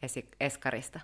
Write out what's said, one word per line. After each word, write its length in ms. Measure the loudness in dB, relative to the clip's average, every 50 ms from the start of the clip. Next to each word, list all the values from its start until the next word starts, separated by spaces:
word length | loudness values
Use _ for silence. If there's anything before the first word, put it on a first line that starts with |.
esi-, 280 | -4 -4 -2 -4 -4 -4 -2 2
eskarista. 600 | 2 2 2 0 0 0 0 0 -2 -4 -8 -12